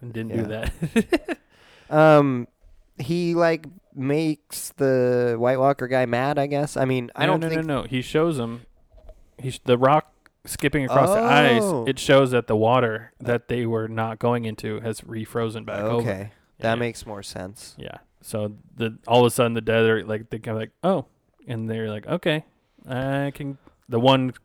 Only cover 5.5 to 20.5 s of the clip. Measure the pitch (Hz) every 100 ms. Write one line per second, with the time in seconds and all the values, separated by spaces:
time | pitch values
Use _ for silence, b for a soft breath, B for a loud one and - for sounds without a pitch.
5.5 | 131 135 143 123 131 123 120 135 147 143
6.5 | 143 147 127 131 127 120 - 160 175 165
7.5 | 160 160 135 - 127 113 151 170 143 117
8.5 | 120 - _ _ - - - _ - 127
9.5 | - - 123 131 151 - _ _ _ -
10.5 | - 143 151 127 135 170 214 240 - -
11.5 | 233 202 147 117 151 - 139 131 123 -
12.5 | 107 110 127 120 110 117 - 120 120 -
13.5 | 120 117 113 110 113 113 110 120 120 113
14.5 | 107 110 107 113 107 - 113 107 120 113
15.5 | 110 110 101 107 117 117 95 104 - _
16.5 | - 113 117 120 113 - 101 - 101 95
17.5 | 107 - - - - _ _ - 110 104
18.5 | 107 - - 113 113 - 120 123 - 117
19.5 | 113 110 113 113 110 90 107 110 110 117